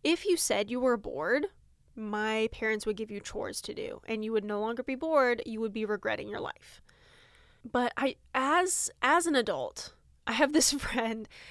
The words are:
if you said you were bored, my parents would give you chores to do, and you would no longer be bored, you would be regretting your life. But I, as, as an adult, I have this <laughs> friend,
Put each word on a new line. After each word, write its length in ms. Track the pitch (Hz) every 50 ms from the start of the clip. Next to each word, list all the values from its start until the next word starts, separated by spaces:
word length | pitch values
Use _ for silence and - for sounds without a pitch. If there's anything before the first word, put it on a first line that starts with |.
| -
if 220 | 294 339 - -
you 100 | 403 349
said 340 | 330 - - 214 202 214 214
you 100 | 247 247
were 180 | 254 254 240
bored, 500 | 202 - - - 139 156 185 247 294 - 392 - - _ _ _ _ _ _ _
my 520 | 220 214 208 208 214 214 220 220 220 220 220
parents 340 | - - 226 220 214 214 -
would 100 | 220 208
give 140 | 214 220 214
you 100 | 202 202
chores 400 | - - - - - - - -
to 120 | - - -
do, 280 | - - - - - -
and 160 | - 226 214 214
you 80 | 220
would 140 | 226 214 202
no 140 | 208 208 208
longer 240 | 214 226 233 247 254
be 120 | 277 262
bored, 460 | 254 320 320 320 285 254 240 240 240 -
you 140 | - 220 214
would 140 | 226 214 202
be 120 | 220 220
regretting 440 | 208 208 202 - 220 214 208 208 208
your 100 | 208 -
life. 420 | - - - - - - - - - - _ _ _ _ - - - _ _ _ _ _ _ _ - 233
But 220 | - 247 247 - -
I, 180 | - 277 262 - - _ _ -
as, 560 | 262 262 277 311 359 370 370 - - - - - _
as 240 | 233 262 311 349 339
an 100 | 339 285
adult, 580 | 254 233 - 170 135 127 - - - - - - _ _ _ _ _ _
I 60 | - 226
have 200 | 240 302 277 302
this 180 | 320 - -
<laughs> 20 | 294
friend, 540 | 269 - - 240 254 226 226 220 226 214 - - - - -